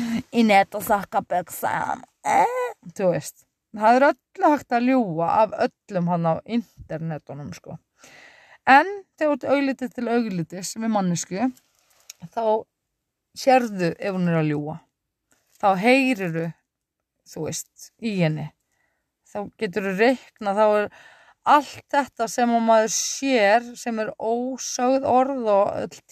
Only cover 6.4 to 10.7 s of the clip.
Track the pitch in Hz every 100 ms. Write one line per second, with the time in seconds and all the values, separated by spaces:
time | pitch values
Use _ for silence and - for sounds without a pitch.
6.4 | - 233 - - - 160 165 151 - 139
7.4 | 147 175 - 165 _ _ - - - _
8.4 | _ - - 269 349 403 - _ 302 285
9.4 | 262 277 277 262 247 - 233 240 226 185
10.4 | 160 175 185